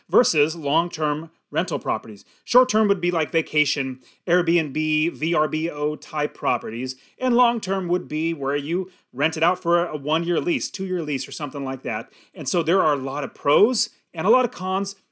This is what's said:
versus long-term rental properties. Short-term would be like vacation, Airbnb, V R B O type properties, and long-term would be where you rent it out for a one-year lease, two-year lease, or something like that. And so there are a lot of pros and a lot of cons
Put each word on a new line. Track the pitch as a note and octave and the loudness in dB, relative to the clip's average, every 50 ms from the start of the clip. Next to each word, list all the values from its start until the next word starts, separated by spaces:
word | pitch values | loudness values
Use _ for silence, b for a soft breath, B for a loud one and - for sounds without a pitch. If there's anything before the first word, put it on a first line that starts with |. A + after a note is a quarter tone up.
| b b | b b
versus | E3 A3+ A#3 - E3 D3+ D3 D#3 D3+ | 4 4 4 4 4 2 2 2 0
long-term | E3+ D3 C#3 D3 E3 F3 E3+ - D#3 D#3 D3 D3 D3+ D#3+ E3 _ _ _ - | -4 -2 0 0 0 0 0 -4 -4 -2 -2 -2 -4 -6 -12 _ _ _ -6
rental | - D#3 F3+ - D#3+ B2 | -4 -4 -2 -2 -4 -4
properties. | - C3+ A2+ G#2+ - A2+ G#2 F#2+ - b b b b | -2 -2 -2 -2 -4 -10 -14 -14 -16 b b b b
Short-term | - - B3 B3+ - G#3+ A3 G#3+ G3 | 2 4 4 4 4 4 2 4 4
would | G3 E3 | 2 2
be | E3 F3 | 0 0
like | E3 D#3+ D#3 - | 0 0 0 0
vacation, | - C3 C3+ - - D3+ D3 - - C#3+ C3 C3+ B2+ - b b b b b | 0 -2 -2 0 0 0 0 0 -2 -4 -4 -6 -6 -10 b b b b b
Airbnb, | - E3+ F3+ E3+ E3+ F3 E3+ D#3 C#3+ C3 D#3 D#3 D#3 D#3 D3+ D#3 E3+ D3 | 0 2 2 2 2 2 2 0 -2 -2 -2 -2 0 0 0 0 -2 -4
V | A#2+ D#3 E3+ E3+ | -4 -4 0 0
R | D3+ D#3 C#3+ | 2 0 0
B | D3+ D#3+ D#3+ E3 | 0 -2 -4 -4
O | D3 D3 D3 D3+ D3+ | -4 -2 -2 -2 -2
type | D3+ - - D#3+ D3+ D3 C#3+ - | -4 -8 -8 -4 -4 -4 -4 -4
properties, | - D3 C3+ B2 A2+ A#2+ A2 A2+ A#2 C3 B2+ - b b b b b | -4 -2 -2 -2 -2 -2 -6 -6 -6 -6 -6 -8 b b b b b
and | B3+ B3+ A#3+ | 0 2 4
long-term | A#3+ B3 A#3 A#3+ A3+ - F#3+ G3 F#3+ F3+ E3+ | 4 4 4 2 0 -2 -4 -2 -2 0 0
would | F3 F3+ C#3+ | 0 -2 -2
be | B2+ D3+ D#3 D#3+ E3 E3 | -4 -4 -2 -2 -2 -2
where | C#3+ C3+ C3+ D3 | -2 -2 -2 -2
you | D3 C#3 D#3 E3+ F#3+ F3+ B B B B B - | -2 -2 -2 -4 -4 -4 B B B B B -6
rent | B2 D3 D#3+ D#3 D#3+ | -2 -2 -2 0 2
it | |
out | D#3 F3 F#3 - | 2 2 0 0
for | - E3+ E3+ E3+ F3 | 0 2 2 2 2
a | - D#3 | 0 -4
one-year | D3 C3+ D3 D#3 E3+ E3+ E3+ F3 D#3 | -6 -2 -2 0 0 0 0 0 0
lease, | C#3 F3 D#3+ A#2+ - - | 0 0 -2 -2 -4 -6
two-year | - - G3 F#3 F#3 F3 | -6 -6 -4 -4 -4 -4
lease, | D#3 D3+ C#3+ B2+ - | -2 -2 -4 -4 -6
or | - | -8
something | - - D3+ C3+ C#3+ C#3+ C#3 | -8 -8 -8 -8 -6 -6 -6
like | C3 C3+ B2+ | -6 -6 -6
that. | - B2 A2 A2 A2+ - b b b b b | -6 -6 -6 -6 -8 -10 b b b b b
And | F#3 C#3+ | -8 -4
so | - - F3 | -2 0 0
there | D3+ D3+ F3+ G3 | 2 2 2 4
are | E3+ D#3 | 4 2
a | D3 C#3 | 2 0
lot | C3 C3+ C3+ D3 C#3 | -2 -4 -4 -4 -6
of | A#2 - | -8 -8
pros | - - C#3+ D3 E3+ G#3 B3 B3 - - - b b b b | -2 2 4 6 6 6 6 4 2 0 -2 b b b b
and | - D#3+ E3 | -6 -2 2
a | G3+ | 4
lot | A#3 B3+ B3+ | 4 4 4
of | A#3+ | 0
cons | - - F3+ F#3+ F#3+ G3 G3+ G3 - _ _ _ | -2 -4 -4 -2 0 0 -2 -2 -6 _ _ _